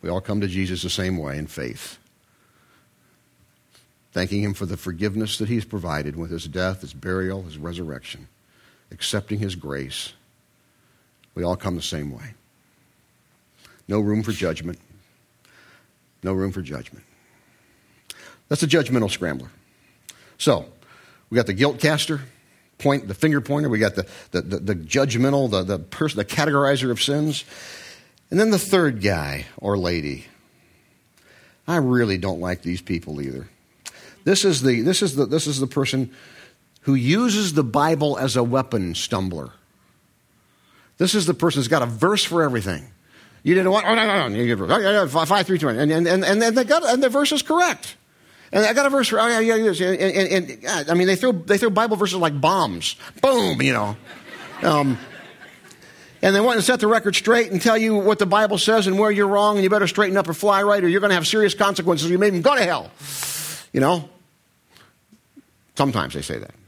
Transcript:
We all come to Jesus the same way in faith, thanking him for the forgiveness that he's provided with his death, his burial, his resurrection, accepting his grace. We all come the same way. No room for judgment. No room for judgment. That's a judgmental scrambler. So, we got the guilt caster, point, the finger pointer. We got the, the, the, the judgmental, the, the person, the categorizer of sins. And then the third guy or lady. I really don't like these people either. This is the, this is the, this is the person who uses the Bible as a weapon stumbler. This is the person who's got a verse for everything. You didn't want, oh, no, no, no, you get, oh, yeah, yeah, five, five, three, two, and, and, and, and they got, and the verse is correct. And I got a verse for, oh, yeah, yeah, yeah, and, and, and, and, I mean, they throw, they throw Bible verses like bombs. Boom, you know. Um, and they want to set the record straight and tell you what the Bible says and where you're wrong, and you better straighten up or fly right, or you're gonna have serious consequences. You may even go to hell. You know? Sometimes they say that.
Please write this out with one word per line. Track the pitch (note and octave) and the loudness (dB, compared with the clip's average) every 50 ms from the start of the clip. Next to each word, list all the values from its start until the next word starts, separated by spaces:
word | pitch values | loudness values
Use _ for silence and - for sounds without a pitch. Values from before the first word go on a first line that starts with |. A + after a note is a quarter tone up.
| - | -6
We | E2+ | -4
all | E2+ F#2+ | -6 -6
come | F#2 - G#2 G#2+ | -4 -4 -4 -2
to | G2+ G2 | -2 -2
Jesus | F2+ F#2+ F#2+ F2+ F#2 F2 - | -2 -4 -4 -4 -4 -6 -6
the | F2+ | -6
same | - - F#2+ F#2 F#2 | -4 -4 -2 -2 -2
way | F2 D2+ C#2+ C#2 D2 | -4 -6 -6 -8 -8
in | D2+ | -8
faith, | - - - C#2 A#1+ - - - - - - _ _ _ _ _ _ _ _ _ _ _ _ _ _ _ _ _ _ _ _ _ _ _ _ _ _ _ _ _ _ _ _ _ _ _ _ _ _ _ _ _ _ | -10 -10 -10 -10 -10 -10 -12 -16 -18 -20 -20 _ _ _ _ _ _ _ _ _ _ _ _ _ _ _ _ _ _ _ _ _ _ _ _ _ _ _ _ _ _ _ _ _ _ _ _ _ _ _ _ _ _
thanking | _ F2 F2+ F#2 G2 G2+ G#2 | _ -6 -4 -2 -2 -2 -2
him | G#2 G2+ | -2 -4
for | - G2+ | -6 -6
the | F2 F2+ | -8 -8
forgiveness | - - F#2 F2 E2 G2+ G#2+ G2 G#2+ A2 G#2 G2+ - | -8 -8 -10 -8 -4 -4 -4 -2 -4 -4 -4 -4 -6
that | A2 G#2 | -4 -2
he's | A#2+ A#2 G2+ | -2 -4 -4
provided | - - G#2 E2+ F2 D#2 D2+ D2 D2 C#2+ | -6 -8 -8 -6 -4 -6 -4 -6 -6 -8
with | E2 E2+ E2 E2+ | -8 -10 -8 -8
his | E2 E2 | -10 -10
death, | E2 C#2 F2+ F#2 F#2 F#2+ F#2+ | -8 -6 -4 -4 -4 -4 -6
his | - C#2+ C#2+ | -10 -16 -18
burial, | D2 - F#2+ F#2 F#2 F#2+ F#2 F#2+ G2 F#2+ | -14 -8 -6 -4 -4 -4 -4 -6 -8 -10
his | E2+ D2+ | -12 -14
resurrection, | D2+ D2 E2+ E2+ F2 F2+ D#2+ C#2+ B1 - - - - - - _ _ _ _ _ _ _ _ _ _ _ _ | -12 -12 -10 -10 -10 -10 -10 -12 -12 -14 -16 -18 -18 -20 -20 _ _ _ _ _ _ _ _ _ _ _ _
accepting | - - - - - G#2 G2+ - G#2 G#2 | -16 -10 -8 -6 -6 -6 -6 -6 -6 -6
his | G#2 G2 F2+ | -6 -6 -8
grace. | F2 D#2+ D2+ C#2 C#2+ C#2 C2 C2+ - - - - _ _ _ _ _ _ _ _ _ _ _ _ _ _ _ _ _ _ _ _ _ _ _ _ | -10 -10 -10 -10 -8 -10 -10 -10 -12 -12 -14 -16 _ _ _ _ _ _ _ _ _ _ _ _ _ _ _ _ _ _ _ _ _ _ _ _
We | - F2 | -6 -4
all | F2 F2+ | -4 -4
come | F2+ - G2 F2+ | -4 -4 -6 -6
the | E2+ - | -6 -6
same | - - D#2 D2 D2 | -8 -8 -8 -8 -8
way. | C2+ A#1 - - A2 _ _ _ _ _ _ _ _ _ _ _ _ _ _ _ _ _ _ _ _ _ _ _ _ _ _ - _ _ _ | -12 -14 -16 -18 -20 _ _ _ _ _ _ _ _ _ _ _ _ _ _ _ _ _ _ _ _ _ _ _ _ _ _ -20 _ _ _
No | - G2 G#2+ | -4 -2 -2
room | G#2+ G#2 G#2 G#2+ A2 | 0 0 0 -2 -2
for | A2+ G#2+ | -4 -4
judgment. | - G2 F2 D#2+ D#2 D#2+ E2+ F2 - _ _ - - _ _ _ _ _ _ _ _ _ _ _ _ _ _ _ _ _ _ _ _ _ _ _ _ - | -4 -2 -4 -4 -4 -8 -12 -12 -12 _ _ -20 -20 _ _ _ _ _ _ _ _ _ _ _ _ _ _ _ _ _ _ _ _ _ _ _ _ -6
No | F#2 F#2+ | -4 -2
room | F#2 F#2+ G2 F#2 | -2 -2 -4 -4
for | G2 | -6
judgment. | F2+ C2 C#2+ C2+ A#1 - - - _ _ _ _ _ _ _ _ _ _ _ _ _ _ _ _ _ _ _ _ _ _ - - - - - _ _ _ | -10 -10 -10 -12 -14 -16 -20 -20 _ _ _ _ _ _ _ _ _ _ _ _ _ _ _ _ _ _ _ _ _ _ -20 -20 -20 -20 -20 _ _ _
That's | D3 - - | -2 -2 0
a | |
judgmental | D3+ C#3 E3+ C#3+ - B2+ B2 A2 G2 | 2 2 2 2 2 0 0 0 0
scrambler. | - - F#2 E2+ C#2+ C2 B1+ A#1+ - - _ _ _ _ _ _ _ _ _ - - _ - - _ | -2 -4 -4 -6 -6 -6 -10 -14 -20 -20 _ _ _ _ _ _ _ _ _ -20 -20 _ -20 -20 _
So, | _ - D#3 C3 E2+ - - - _ _ _ - - - - - _ _ _ | _ 0 2 2 2 0 -8 -18 _ _ _ -20 -20 -20 -20 -20 _ _ _
we | A2+ | 0
got | A#2+ A#2 | 0 0
the | G2+ G2 | 0 2
guilt | F#2+ C3+ C#3+ C3+ A2+ | 2 2 0 0 2
caster, | - D3 D#3 D3 - - D#3+ C#3+ C3+ B2+ _ _ _ _ _ _ _ _ _ | 2 2 2 2 0 -2 -4 -6 -6 -12 _ _ _ _ _ _ _ _ _
point, | _ - C#3+ C#3 C#3 - G2+ | _ 0 0 0 0 -2 -8
the | F#2+ | -6
finger | - - D#3+ D3+ C#3+ | 0 0 2 2 2
pointer. | B2+ - C#3+ D3 D3+ C#3 | 0 -2 -4 -2 -2 0
We | A#2 G#2+ | 0 2
got | A2 G2+ - | 2 0 0
the, | - F#2 - - - - - - | -2 -6 -6 -10 -20 -20 -6 -4
the, | F2+ - | -4 -4
the, | - F#2+ E2+ | -4 -6 -6
the | - F#2+ G#2+ | -4 -4 -6
judgmental, | F2 D#2+ D#2 - C#3 C3+ C#3 A2 A#2 B2 C3+ C#3 C#3 C#3 B2 | -6 -4 -4 0 0 0 0 2 0 2 2 2 2 0 0
the, | G#2 F#2+ F2+ | 0 -2 -2
the | F#2 G2+ F2+ | -2 -4 -6
person, | D#2 - - - D#3 D3+ - G2+ | -6 -12 -6 -4 -4 -4 -2 -4
the | G2+ | -6
categorizer | - - - D3+ D#3 C#3+ C#3+ C#3+ C#3 C#3 C3 B2+ B2+ | -4 -2 0 0 2 2 2 2 2 2 0 0 -2
of | A#2+ A2 | -2 -2
sins. | - - C#3 D3 D3+ D#3 D3 - - - - - - - - - - - - - _ _ _ _ _ _ | -2 -2 0 -2 -2 -2 -4 -6 -8 -12 -18 -20 -20 -18 -18 -20 -20 -20 -20 -20 _ _ _ _ _ _
And | - F3 | 0 2
then | G#3+ A3 | 2 4
the | G#3+ F#3 | 2 0
third | - - - F#3+ E3+ D3 B2 G#2+ | 0 2 2 2 4 2 0 0
guy | F#2+ G2+ G2 E2 D2+ C#2+ C#2 C#2 C#2+ - - | 0 0 0 0 -2 -6 -6 -8 -10 -14 -16
or | - - G2+ G2+ G2+ | -8 -4 -2 -2 0
lady. | F2+ F2 F2 E2+ D2+ D2 C#2+ C#2 - - - _ _ _ _ _ _ _ _ _ _ _ _ _ _ _ _ _ _ _ - _ _ _ _ _ _ | 0 -2 -2 -2 -4 -6 -8 -10 -12 -20 -20 _ _ _ _ _ _ _ _ _ _ _ _ _ _ _ _ _ _ _ -20 _ _ _ _ _ _
I | - E3 | -2 0
really | E3+ D3 B2+ B2 B2 A#2+ G#2+ G2 F#2+ | 0 2 2 4 2 2 2 0 -2
don't | F2 G2 F#2 D#2+ | -2 -4 -4 -4
like | F2 F2+ F2+ F2 | -4 -4 -4 -4
these | - F2 F2 F2+ - | -4 -6 -6 -6 -4
people | - F#2+ E2 - - D2+ D2 C#2+ | -4 -6 -4 -4 -6 -10 -8 -8
either. | C2+ B1+ C2 C#2 - _ _ _ _ _ _ _ - - - - - - _ _ | -8 -8 -10 -14 -16 _ _ _ _ _ _ _ -20 -20 -20 -20 -20 -20 _ _
This | D3+ G3 F#3+ - | 0 2 4 4
is | G3 E3+ C3+ | 2 2 4
the, | B2 C3+ B2+ A#2 A2+ | 2 2 2 4 2
this | D3+ F#3 - | 2 2 2
is | - F#3 C3+ | 0 0 0
the, | C3+ C#3+ | 0 0
this | G#2 B2+ D#3+ D3+ | 0 0 -2 -2
is | D3 D3 C3+ | -2 -2 -2
the | C3+ | -4
person | B2+ - D3 C3+ - - C3 C3 A#2+ - - - - - - - - _ _ _ _ _ _ _ | -2 0 -2 -2 0 0 -2 -2 -4 -6 -18 -20 -20 -20 -20 -20 -20 _ _ _ _ _ _ _
who | - C3+ | 0 0
uses | C3+ A#2+ B2+ D#3 G#3 A#3+ B3 G3+ G#3 G#3+ F#3 D#3 | 2 4 2 2 2 2 2 0 0 -2 0 0
the | D3+ D3 | 0 0
Bible | A#2+ G#2 C#3+ D3 D#3+ E3 D3+ D3+ D3 C#3 G2 | 2 2 2 2 2 2 2 0 0 0 0
as | C3 C3+ G#2+ | -2 -2 0
a | B2+ A#2+ | 0 0
weapon | A#2+ A#2+ C3+ C3 - - A2 F#2+ F2 E2 | 2 0 0 -2 0 -2 -4 -2 -2 -4
stumbler. | - - - - F#2 F#2+ F#2 F2 D#2+ C2+ - - _ _ _ _ _ _ _ _ _ _ _ _ _ _ _ _ _ _ _ _ _ _ _ _ _ _ _ _ _ | -6 -6 -4 -4 -4 -4 -4 -6 -6 -10 -12 -16 _ _ _ _ _ _ _ _ _ _ _ _ _ _ _ _ _ _ _ _ _ _ _ _ _ _ _ _ _
This | F3 F#3 - | -2 0 2
is | G#3+ F3+ | 0 0
the | D#3 E3+ | 0 0
person | - - E3+ D3+ C#3+ | 0 0 0 0 0
who's | C3 A#2 | 0 2
got | D#3 D#3 | 2 2
a | B2+ | 2
verse | A#2+ A#2 A2 A2+ F3+ G#3 G3+ - | 0 -2 0 2 2 2 2 -2
for | - E3+ E3+ D#3+ | 0 0 0 2
everything. | D3 B2+ A#2 F#2+ F#2+ F2+ C#2+ C#2+ - - _ _ _ _ - - - _ - _ | 2 0 -2 -2 -4 -6 -6 -8 -14 -20 _ _ _ _ -20 -20 -20 _ -8 _
You | - E3+ | 2 2
didn't | F#3 F#3 F#3 F#3+ | 4 4 4 2
want, | G#3+ F#3+ | 2 2
oh, | F3 A3 | 2 2
no, | A3+ A3 | 2 2
no, | A3 G3 G3 D#3 B2 | 2 2 0 0 0
no, | G2+ | 0
you | G#2+ A#2+ A#2+ A#2+ | 0 0 0 0
get, | F#2+ F#2+ E2 | 0 0 0
oh, | - B3 | 2 2
yeah, | G#3 F#3+ | 2 2
yeah, | G#3 G#3 F#3+ | 2 2 2
five, | D3 B2+ D#3+ D#3+ | 2 2 0 2
five, | D3+ G3 G3+ F#3 | 2 2 0 2
three, | F3+ F#3+ E3+ | 0 0 0
two, | D3 C#3+ | 0 0
and, | A2+ A2 C#3+ D3 | 0 0 0 2
and, | D#3 D#3+ E3+ | 2 2 2
and, | E3+ F3 F#3+ F#3+ | 2 2 2 2
and | - G3 G#3 A3+ | 2 2 2 2
they | A3+ A3 B3+ B3+ | 2 2 2 2
got, | G#3 C#4+ E4 E4+ | 2 2 2 2
and | C4 A#3+ B3 C#4 | 2 2 2 2
the | B3+ | 2
verse | A3+ C#4 D4 C#4 D#4 | 2 2 0 2 0
is | C#4+ | -2
correct. | - - D#4+ E4+ F4+ F4 C#4 - - - - _ _ _ _ _ _ _ - _ - - - | -2 0 2 2 2 2 0 -4 -8 -18 -18 _ _ _ _ _ _ _ -20 _ -20 -4 0
And | F#3+ G#3+ | 2 2
I | G#3+ A3+ | 4 4
got | A#3+ C#4+ | 2 2
a | C#4 | 2
verse | C4+ C#4 B3 - | 2 2 0 2
for, | A3 G#3+ | 2 2
oh, | A3 | 2
yeah, | A#3 A#3+ A3+ | 2 2 2
yeah, | A3 A3+ A3+ | 2 2 2
yeah, | A3 A3 A3 F#3 D3+ F#3 | 2 2 2 2 2 0
and, | F#3 F#3+ - E3 | 0 0 2 0
and, | F#3+ D#3 F3+ F#3+ F#3+ F#3 F#3+ F3+ - | 0 2 2 0 2 2 0 -2 -2
and, | C3 A2 A2 | -10 -12 -6
and, | C3 G3+ E3+ C#3+ D3 | -4 -4 -4 -2 0
I | E3+ | 2
mean, | F3 F3+ | 2 4
they | F#3 G3 | 4 2
throw, | F3+ - B3+ A#3+ | 2 2 0 0
they | F3 D#3+ - G3+ | 0 2 2 2
throw | G3 A#3+ A#3 | 2 2 2
Bible | G3 G3 A3 A#3 A3 | 2 2 2 2 2
verses | F#3 G#3 F#3+ F3+ F#3+ | 0 0 -2 0 0
like | E3+ D#3+ D3 C#3+ | 0 0 0 2
bombs. | C3+ D#3+ F#3 G3 E3 A#2+ F#2 E2+ D#2+ - - - - - - - - | 2 2 4 4 2 0 -2 -4 -6 -6 -8 -8 -14 -20 -8 0 2
Boom, | C4+ C4+ A#3+ G#3 F#3 E2+ A#2 C3 | 2 4 4 2 0 0 0 0
you | C3+ C3 | 2 2
know. | A2+ G#2 G2+ G#2 G#2+ - - - - - - - - - - - - - | 0 0 -2 -6 -8 -12 -20 -20 -20 -20 -20 -18 -18 -18 -16 -14 -2 0
Um, | F3+ D#3 D3+ C#3+ C#3 B2+ A2+ - - - - - - - - - - - - _ - - - - - - - - - - - | 2 2 4 2 0 0 -2 -6 -16 -18 -20 -20 -20 -20 -20 -20 -20 -20 -20 _ -20 -20 -20 -20 -20 -20 -20 -20 -20 -10 0
and | - F#3 G3 | 2 2 4
they | G3+ | 4
want | G#3+ B3 A#3+ A3+ | 4 4 2 2
to | F#3 | 2
set | - B3+ - | 2 2 2
the | G#3+ | 4
record | G#3 A3+ A3 - G3+ F3+ | 2 2 2 2 0 -2
straight | - - G#3+ A3+ A#3 A#3 G#3 | 0 2 4 4 4 4 2
and | F#3+ F3+ - | -2 0 2
tell | A#3+ A3+ A3+ | 4 4 4
you | A3 A3 A3 | 4 2 2
what | G#3 G3 G3+ G#3+ G#3 | 4 4 4 4 4
the | G3+ | 2
Bible | F#3 F#3+ G#3 A3 G#3 G#3 F#3 | 2 4 4 4 4 2 0
says | - - A3 A3+ G3+ | 2 4 4 4 4
and | F#3+ F#3+ G3 | 2 2 2
where | G#3+ G#3+ | 4 2
you're | G#3 G3 G#3 | 4 2 2
wrong, | G3 G3+ G3+ G#3 G#3 G#3 | 4 4 4 4 4 4
and | G3+ F#3+ | 4 4
you | F#3+ | 4
better | G3+ G#3+ G3+ | 4 4 2
straighten | F3 - - G#3 G3 F#3 G3 | 0 2 2 2 2 2 0
up | F#3+ D#3+ | 0 0
or | E3 | -2
fly | - - G#3 G3+ G3 G3+ | -2 2 2 4 4 4
right, | G#3 G#3 G3+ F#3 | 4 2 4 4
or | F3 | 4
you're | E3+ G3 | 2 4
gonna | F#3+ G#3 F#3+ | 4 4 2
have | F3 D#3+ | 2 2
serious | - - A3 G#3+ G3+ - | 2 2 4 4 2 4
consequences. | - G#3 G3 G3 - E3+ F3 F3 D3+ C#3+ E3 | 2 2 2 2 0 0 0 2 2 2 0
You | F3 F3+ | 2 4
may | G3+ | 4
even | G#3 G3 F3 D#3+ | 4 2 4 4
go | C4+ C#4+ | 4 4
to | C4 G#3+ | 4 2
hell. | F3 E3+ C3 F2 - - - - - - - - - - - - - - - - - _ | 2 0 -2 -4 -8 -16 -18 -16 -12 -10 -8 -8 -8 -8 -8 -10 -10 -12 -14 -16 -6 _
You | C3 | 2
know? | C3 C#3+ F3+ F3 D3 - - - _ _ _ _ _ _ _ _ _ _ _ - - _ _ _ _ _ - _ _ _ _ - - _ _ _ _ _ _ | 4 4 2 0 -2 -8 -18 -20 _ _ _ _ _ _ _ _ _ _ _ -20 -20 _ _ _ _ _ -20 _ _ _ _ -20 -20 _ _ _ _ _ _
Sometimes | - C#3 C#3 A#2 A2 D#2 C2 C#2+ | 0 0 2 2 0 -2 -2 -6
they | D2+ | -8
say | C#2+ - - A1+ | -8 -8 -8 -10
that. | G1+ G1+ - _ _ | -10 -14 -20 _ _